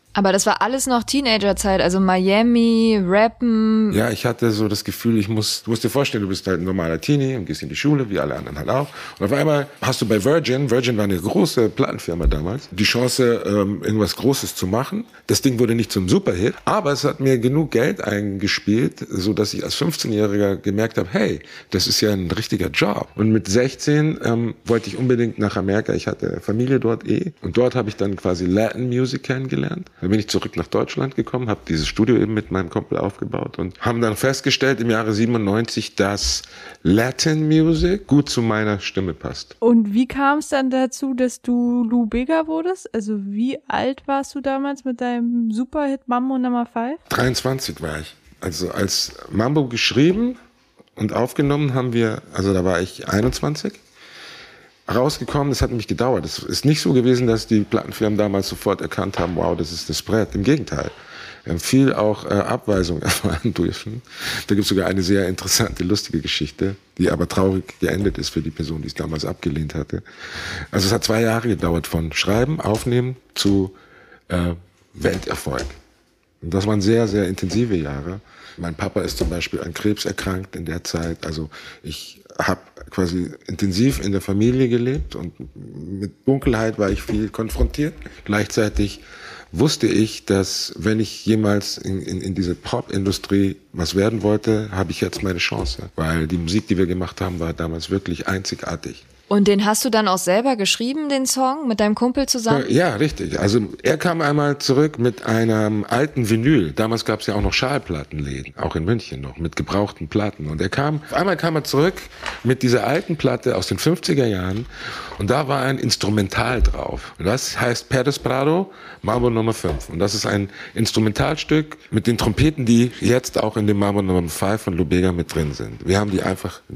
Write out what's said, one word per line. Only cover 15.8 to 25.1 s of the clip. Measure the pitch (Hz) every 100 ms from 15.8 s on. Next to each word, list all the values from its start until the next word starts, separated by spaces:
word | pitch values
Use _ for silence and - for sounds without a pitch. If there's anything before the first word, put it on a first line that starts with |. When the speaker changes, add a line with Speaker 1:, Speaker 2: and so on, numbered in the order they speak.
| 107
Speaker 2:
zum | 101 90
Superhit, | 190 - 87 110 -
aber | - 202 143
es | 143
hat | 143 -
mir | 135 131
genug | 123 143 151
Geld | 113 139 202
eingespielt, | - 101 104 98 101 - - 110 - - -
so | 95 95
dass | 104 104
ich | -
als | 95
fünfzehnjähriger | - 165 - - 107 107 101 101 95
gemerkt | 104 101 113 -
habe, | 90
hey, | 196 202 82 - - -
das | 98 -
ist | -
ja | 107
ein | 98 87
richtiger | 87 - 101 85
Job. | 71 - - - -
Und | 110
mit | 110 98
sechzehn, | 107 131 - - 147 156 -
ähm, | - 117 117 -
wollte | - 117 104
ich | 101
unbedingt | 127